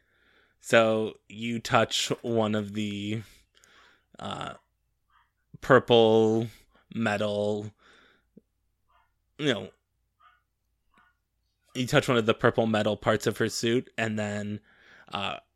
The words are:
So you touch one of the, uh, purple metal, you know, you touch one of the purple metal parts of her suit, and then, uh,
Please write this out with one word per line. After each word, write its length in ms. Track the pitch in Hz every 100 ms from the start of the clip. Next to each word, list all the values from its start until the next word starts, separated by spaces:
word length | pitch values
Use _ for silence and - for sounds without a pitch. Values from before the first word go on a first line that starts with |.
| _ _ _ _ _ _
So 540 | - 117 113 110 107 - _
you 300 | 101 117 117
touch 520 | - 123 113 - - -
one 320 | 120 113 107
of 200 | 107 101
the, 500 | 104 104 101 101 110 104 - _ _ _ _ _ _ _ -
uh, 340 | 101 - - - _ _ _ _ _ _ _ _ _ -
purple 880 | - 127 - 120 110 110 110 113 113 - _ _ _
metal, 800 | 113 110 104 107 104 104 107 107 - _ _ _ _ _ _ _ _ _ _ _ _ _ _ _ -
you 120 | 147
know, 200 | 104 101 - _ _ _ _ _ _ _ _ _ _ _ _ _ _ _ _ _ _ _
you 140 | 127 123
touch 200 | 147 135
one 100 | 120
of 100 | 110
the 80 | 110
purple 320 | 120 - 113
metal 280 | 107 107 104
parts 300 | - 110 117
of 140 | 104
her 100 | 113
suit, 420 | - 117 123 - -
and 220 | 113 107
then, 400 | 104 104 104 104 - _ _ - -
uh, 280 | 101 98 - -